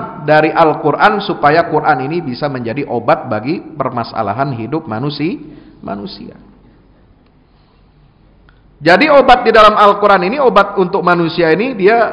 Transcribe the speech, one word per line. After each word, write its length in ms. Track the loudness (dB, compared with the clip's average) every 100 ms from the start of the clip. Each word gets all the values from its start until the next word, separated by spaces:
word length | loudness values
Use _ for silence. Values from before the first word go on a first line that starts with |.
| -10 -10
dari 240 | 0 2 2
Al-Quran 720 | 2 2 2 -2 0 0 0
supaya 480 | -4 -2 2 2 0
Quran 380 | -2 0 -2 -2
ini 160 | -6
bisa 240 | -6 -8 -8
menjadi 400 | -6 -8 -8 -6
obat 400 | -4 -2 -2 -2
bagi 320 | -6 -6 -8
permasalahan 960 | -10 -10 -8 -6 -8 -6 -6 -4 -4 -6
hidup 320 | -8 -8 -8
manusi-, 540 | -8 -8 -6 -6 -6 -12 -20 -20 -18
manusia. 540 | -14 -12 -12 -16 -18 -20 -20 _ _ _ _ _ _ _ _ _ _ _ _ _ _ _ _ _ _ _ _ _ _ _
Jadi 300 | 2 4 6
obat 320 | 4 6 4
di 80 | 6
dalam 240 | 6 6 6
Al-Quran 560 | 4 4 2 2 0
ini, 80 | 0
obat 380 | 2 2 0 -2
untuk 240 | -2 0
manusia 480 | 0 0 0 0 0
ini, 240 | 0 -2 0
dia 220 | 2 4 0